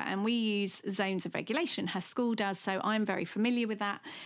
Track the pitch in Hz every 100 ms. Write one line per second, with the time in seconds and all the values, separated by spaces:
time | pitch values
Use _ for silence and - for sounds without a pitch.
0 | - 196 214 240 220 202 196 - - 196
1 | 190 185 - - 180 269 349 - 196 185
2 | - - 240 226 202 185 - 190 202 214
3 | 202 185 170 208 233 240 226 208 202 208
4 | - -